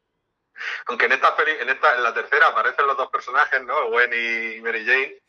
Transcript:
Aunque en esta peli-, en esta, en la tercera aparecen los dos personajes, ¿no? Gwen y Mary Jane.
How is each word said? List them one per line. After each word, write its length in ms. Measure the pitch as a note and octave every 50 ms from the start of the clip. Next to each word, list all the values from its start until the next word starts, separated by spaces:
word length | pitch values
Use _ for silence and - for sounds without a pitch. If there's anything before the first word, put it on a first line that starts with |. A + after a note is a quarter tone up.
| _ _ _ _ _ _ _ _ _ _ _ - - - - - -
Aunque 180 | - E3+ - -
en 60 | A#2 C3
esta 240 | C3 - D#3+ -
peli-, 200 | - D#3 D3 - -
en 80 | B2 B2+
esta, 260 | C3 - - D#3 B2+
en 60 | B2 A#2+
la 120 | A2+ A2
tercera 340 | A#2 G#2+ - C#3 D3 D#3+ C#3+
aparecen 380 | A#2+ A2+ A2 B2 B2+ - C#3+
los 100 | C#3 C3+
dos 140 | C3+ B2+ -
personajes, 520 | - - - B2 B2+ C#3+ D3 C#3 C#3+ C3 B2+
¿no? 260 | B2 C3+ D3+ C3+ A2+
Gwen 200 | A2+ A#2+ B2 A#2+ A#2+
y 480 | A#2 A#2 A#2 A#2 A2+ A2+ A2+ A2 A2+ A2+
Mary 220 | A#2 A2+ A2 G#2+
Jane. 360 | A#2 B2+ C3 C3+ - - - _